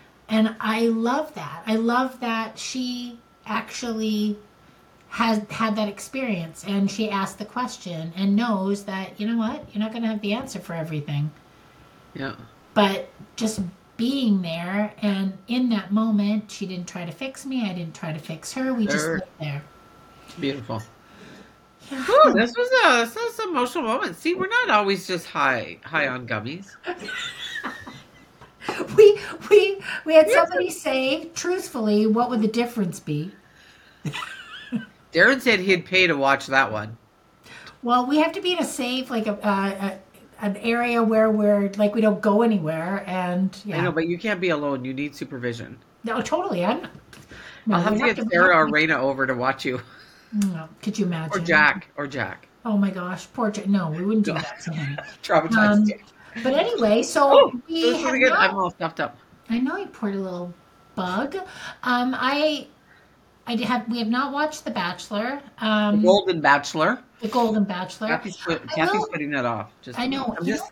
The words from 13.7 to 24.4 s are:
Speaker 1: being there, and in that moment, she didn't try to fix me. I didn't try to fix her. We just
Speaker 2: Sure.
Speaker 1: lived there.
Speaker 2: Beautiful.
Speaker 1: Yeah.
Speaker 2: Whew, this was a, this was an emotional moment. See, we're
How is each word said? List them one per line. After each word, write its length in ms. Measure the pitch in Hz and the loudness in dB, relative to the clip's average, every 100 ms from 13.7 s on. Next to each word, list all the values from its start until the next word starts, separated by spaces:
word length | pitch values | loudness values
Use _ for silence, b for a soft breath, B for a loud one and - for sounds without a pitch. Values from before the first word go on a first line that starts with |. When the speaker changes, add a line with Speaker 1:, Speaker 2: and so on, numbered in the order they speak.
| - _ - | -10 _ -4
Speaker 1:
being 460 | 233 277 240 196 | -2 0 2 2
there, 500 | 170 165 175 196 208 - | 0 -6 -4 -4 -4 -2
and 320 | 208 196 196 190 - | -2 0 -2 -6 -4
in 220 | 247 254 | 0 2
that 200 | 214 180 | 0 0
moment, 580 | 208 226 208 202 214 - | 0 2 2 2 0 -4
she 160 | - 185 | -10 -8
didn't 200 | 180 175 | -8 -10
try 180 | 180 170 | -10 -10
to 40 | |
fix 340 | 147 269 269 269 | -8 -10 -10 -6
me. 180 | 262 208 | -4 -4
I 40 | |
didn't 220 | 180 165 | -4 -8
try 180 | - 165 | -8 -8
to 60 | 156 | -8
fix 340 | - 160 - | -10 -12 -10
her. 220 | 262 262 | -4 -2
We 100 | 247 | 0
just 140 | 202 147 | 0 0
Speaker 2:
Sure. 160 | 156 165 | -2 -4
Speaker 1:
lived 120 | - - | -6 -10
there. 220 | 151 143 - - - - - - - - | -8 -8 -12 -20 -20 -20 -20 -20 -20 -6
Speaker 2:
Beautiful. 440 | 139 139 117 110 110 - - B B B B B _ _ - | -6 -6 -8 -10 -10 -18 -20 B B B B B _ _ -12
Speaker 1:
Yeah. 140 | 269 | -8
Speaker 2:
Whew, 280 | 254 508 622 | 2 6 8
this 180 | - 480 480 | 6 2 0
was 120 | 494 523 | 2 4
a, 200 | 359 240 233 | 6 4 2
this 80 | |
was 240 | 427 466 453 | -4 -6 -4
an 80 | 427 | -4
emotional 360 | 294 247 349 | -2 -2 -2
moment. 300 | 226 240 381 165 | -2 -2 -4 -4
See, 180 | 320 | -4
we're 120 | 370 | -2